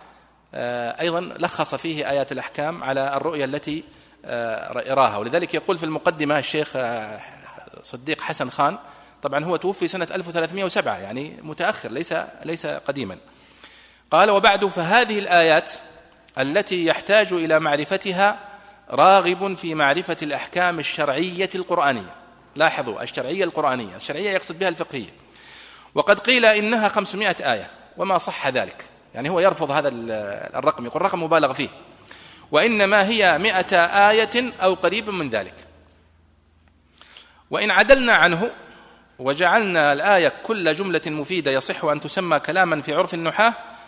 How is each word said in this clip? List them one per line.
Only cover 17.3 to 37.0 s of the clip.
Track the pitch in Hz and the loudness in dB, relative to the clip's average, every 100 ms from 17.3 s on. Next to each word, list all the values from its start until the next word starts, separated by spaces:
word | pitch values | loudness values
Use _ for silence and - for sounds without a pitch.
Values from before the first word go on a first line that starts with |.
إلى | 180 160 156 | 0 2 2
معرفتها | 160 147 151 190 202 175 202 208 - - - - - | 2 0 -2 -4 -2 2 2 0 -8 -20 -20 -20 -4
راغب | 127 175 196 175 180 196 185 | 6 8 8 6 0 -4 -6
في | 170 156 | -4 2
معرفة | 143 151 180 160 | 2 2 -2 -6
الأحكام | 151 135 - 180 180 165 | -6 -6 -4 -2 0 0
الشرعية | 143 - 147 135 185 175 185 185 | -4 -2 -2 0 -2 -2 -4 -4
القرآنية". | 180 175 143 120 90 - - - _ 139 | -4 0 2 0 -6 -16 -20 -20 _ 0
لاحظوا، | 156 156 127 101 | 2 2 -4 -6
الشرعية | 120 - 127 190 | -8 -6 -6 -2
القرآنية، | 175 156 147 127 104 90 | -2 0 0 -2 -4 -10
الشرعية | - 147 202 | -10 -6 -2
يقصد | 185 - 165 | -2 -4 -4
بها | 190 | -4
الفقهية. | 165 165 135 90 - - - - - - - - - | -2 -6 -8 -12 -16 -20 -20 -20 -20 -20 -20 -4 0
"وقد | - 208 | 2 2
قيل | - 254 226 | 2 4 6
إنها | 214 214 226 208 | 4 2 2 0
خمسمائة | 208 196 190 208 170 143 | 0 -4 -2 -2 -2 -2
آية، | 110 90 - - - | -2 -4 -18 -18 -6
وما | 190 180 | 0 0
صح | - - 139 | -2 -4 -2
ذلك". | 123 95 - - - _ 123 | -2 -4 -8 -20 -20 _ -10
يعني | 143 | -4
هو | 180 | 2
يرفض | 185 165 151 | 2 2 0
هذا | 143 143 | 0 0
ال-، | 120 117 110 101 104 - 123 | -4 -6 -6 -6 -8 -8 -2
الرقم، | 143 - 120 | -2 -2 -4
يقول: | 156 | -2
"رقم | 190 180 | -2 -2
مبالغ | 160 160 143 | 2 4 2
فيه، | 131 131 - - - - - - - - | 0 -6 -8 -20 -20 -20 -20 -20 -20 -2
وإنما | 147 233 214 196 208 196 | 2 2 4 4 4 4
هي | 233 185 156 | 4 4 4
مائة | 214 185 180 180 170 202 202 | 2 0 2 4 4 6 6
آية | 220 220 240 - - | 6 2 0 -4 0
أو | 190 | 0
قريب | 180 175 208 214 | 2 0 0 -2
من | 190 143 | -4 -4
ذلك. | 110 92 - - _ _ _ _ _ _ _ _ _ _ _ _ _ | -4 -6 -12 -20 _ _ _ _ _ _ _ _ _ _ _ _ _